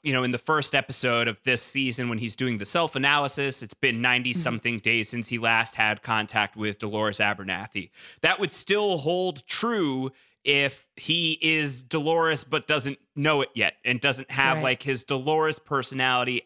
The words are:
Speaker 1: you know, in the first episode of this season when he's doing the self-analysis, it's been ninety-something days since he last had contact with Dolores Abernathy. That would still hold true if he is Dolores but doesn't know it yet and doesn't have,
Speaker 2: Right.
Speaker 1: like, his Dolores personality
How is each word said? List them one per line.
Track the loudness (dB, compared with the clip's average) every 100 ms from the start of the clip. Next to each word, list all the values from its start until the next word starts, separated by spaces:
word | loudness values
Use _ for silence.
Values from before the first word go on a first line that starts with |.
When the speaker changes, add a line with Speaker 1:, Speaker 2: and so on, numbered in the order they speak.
Speaker 1:
you | 0
know, | 0
in | 2
the | -2
first | 0 0 2
episode | 0 0 -2 2 2 2
of | 0
this | 0 0
season | -2 -4 -4 -2 -4
when | -4
he's | -4 -2
doing | -2 -2
the |
self-analysis, | -2 0 0 0 2 2 0 -2 -4 -6
it's | -12
been | -2 -2 2
ninety-something | 2 2 0 -2 -2 -2 -4 -2
days | 0 0 0
since | -6 -6
he | -2
last | 2 2 0 0
had | 0 0
contact | -2 -2 0 0 0 -2
with | -4 -4
Dolores | -4 -2 0 2
Abernathy. | 0 0 -4 -6 -6 -8 -10 -14 -20 -2
That | 0 0
would | -2
still | -4 0 0 2 0
hold | 0 0 -2 -4 -6
true | -2 0 0 0 -2 -4 -8 _ _ 2
if | 2 2 -2 _ -10
he | -4 0 0 0
is | 2 2 0 -4
Dolores | -4 -2 2 2 2 0 -2
but | -4 0
doesn't | -2 -2 -8 _
know | -2 2 2
it | 0 0
yet | 0 0
and | -2 0
doesn't | 0 -2 -4
have, | 2 4 4
Speaker 2:
Right. |
Speaker 1:
like, | 0 0
his | -2 -4
Dolores | -2 -2 2 2 2 -2
personality | -4 -4 -2 0 2 2 0 -2